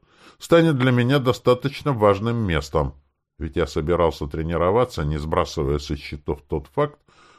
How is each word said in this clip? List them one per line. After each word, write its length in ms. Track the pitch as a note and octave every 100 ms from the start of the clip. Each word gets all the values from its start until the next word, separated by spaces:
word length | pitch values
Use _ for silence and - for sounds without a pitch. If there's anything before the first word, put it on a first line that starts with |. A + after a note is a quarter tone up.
| _ _ - _
станет 380 | - E3+ E3 C#3
для 140 | B2+
меня 280 | B2 A#2+ D3
достаточно 720 | C3 A#2 - B2 C3+ - D3
важным 440 | B2 G#2 G2 A2+ A#2
местом, 580 | G#2 D#2 C#2+ D#2+ C2+ - _ _ _ -
ведь 160 | D2+ D#2+
я 100 | D#2+
собирался 600 | F2 D2+ E2+ E2 - C#2+
тренироваться, 760 | D2+ D#2+ E2+ F2 A2 B2 -
не 140 | D2 D2+
сбрасывая 600 | D#2 E2+ D#2+ - C#2 D2
со 180 | - D2
счетов 460 | - C#2+ - - _
тот 200 | A#2 -
факт, 340 | - D3 - _ _ _